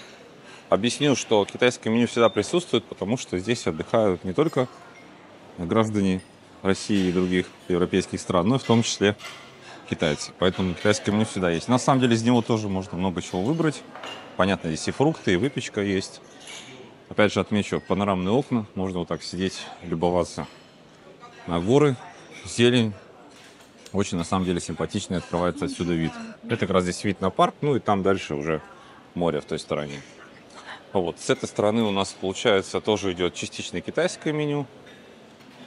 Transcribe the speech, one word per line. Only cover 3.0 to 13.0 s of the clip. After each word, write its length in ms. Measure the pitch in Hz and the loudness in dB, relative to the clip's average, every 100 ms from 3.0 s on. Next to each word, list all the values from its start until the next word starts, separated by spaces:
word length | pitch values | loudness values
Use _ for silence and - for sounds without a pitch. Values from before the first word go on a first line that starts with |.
| 95 123 | -4 -4
что 200 | - 90 | -4 -4
здесь 280 | 104 120 95 | -2 -2 -2
отдыхают 560 | 80 - 117 104 90 | -4 0 2 2 0
не 80 | 92 | -2
только 380 | 87 156 139 127 - - - - - - - - - | 0 0 0 -2 -6 -20 -20 -20 -20 -20 -20 -20 -10
граждане 640 | 87 107 107 107 95 92 - - - - | 0 2 2 2 2 0 -4 -20 -20 -4
России 480 | 95 98 - 101 92 | 0 0 0 2 2
и 20 | |
других 360 | 90 90 90 - - - | 2 2 0 -2 -8 -2
европейских 520 | 87 90 98 - - | 0 2 2 0 -6
стран, 280 | - 92 92 | 0 2 2
но 80 | 131 | 0
и 40 | |
в 40 | |
том 200 | - 117 | 4 2
числе 320 | 113 - 101 104 - - - - - - - | 2 2 2 2 -8 -16 -20 -20 -20 -20 -8
китайцы. 420 | - 80 73 - - | 0 0 0 -6 0
Поэтому 340 | 90 87 92 | 0 0 -2
китайское 400 | 85 104 104 - | 0 0 2 0
меню 120 | 104 107 | 0 0
всегда 240 | 101 90 | 0 0
есть. 180 | 82 - | 0 2
На 120 | 123 | 2
самом 220 | - 135 | 4 4
деле 140 | 127 113 | 4 4
из 80 | |
него 180 | 117 123 | 4 2
тоже 280 | 113 113 104 | 2 0 0
можно 280 | 95 95 | -4 -4
много 240 | 87 | -2